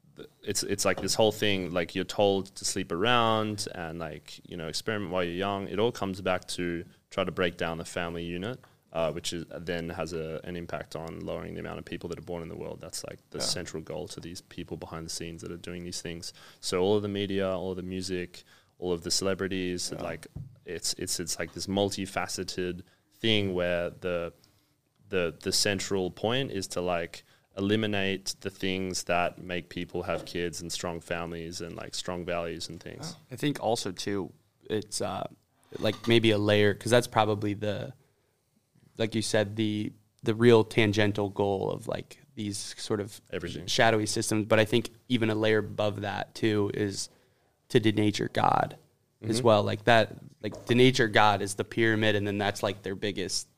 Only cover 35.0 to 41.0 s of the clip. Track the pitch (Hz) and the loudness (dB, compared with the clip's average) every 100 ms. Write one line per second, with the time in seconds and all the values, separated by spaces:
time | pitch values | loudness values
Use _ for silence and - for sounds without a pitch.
35 | 98 95 - - _ _ _ - 110 104 | -4 -4 -8 -12 _ _ _ -2 0 0
36 | 113 117 110 104 104 104 104 95 110 120 | 6 8 8 4 6 6 6 4 4 4
37 | 120 113 107 107 107 101 104 104 113 - | 6 2 2 2 -2 -2 -4 -4 -8 -12
38 | _ _ _ _ _ _ _ _ _ - | _ _ _ _ _ _ _ _ _ -4
39 | 110 110 107 110 104 110 107 104 107 - | -2 0 2 2 2 0 0 0 -4 -8
40 | _ _ - 110 120 117 107 - 107 101 | _ _ -2 6 10 10 8 4 6 6